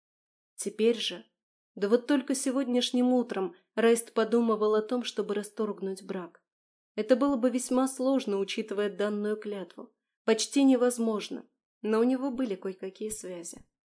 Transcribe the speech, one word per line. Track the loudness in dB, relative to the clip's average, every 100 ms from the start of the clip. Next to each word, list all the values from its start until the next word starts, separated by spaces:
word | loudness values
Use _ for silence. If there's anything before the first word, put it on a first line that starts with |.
| _ _ _ _ _ -10
Теперь | -8 2 2 2
же, | -4 -8 -14 _ _ _ _
да | -6 2
вот | 2 4
только | 0 2
сегодняшним | -2 0 -2 0 0 2 2 4
утром | 4 2 -2 -4 -6 _
Райст | 2 4 4 2
подумывал | -2 2 2 2 2 2
о | 2
том, | 0 -4
чтобы | -2 -4 -2
расторгнуть | -4 -6 -6 -6 -4 -8 -8
брак. | -8 -10 -10 -16 _ _ _ _ _ -8
Это | 2
было | 2 2 2
бы | 0
весьма | 0 -2 0 0
сложно, | -2 0 0 0 -4
учитывая | -2 -6 -6 -4 -4
данную | -2 -4 -2 -4 -4
клятву. | -6 -10 -10 -16 -20 _ _ _
Почти | 0 0 2 4
невозможно, | 6 6 4 2 -2 -2 -6 -12 -14 _ _ _
но | 0 2
у |
него | 2 2 -2
были | -2 -4 -4
кое-какие | -6 -8 -12 -8 -8
связи. | -8 -10 -12 -12 -16 -20 _ _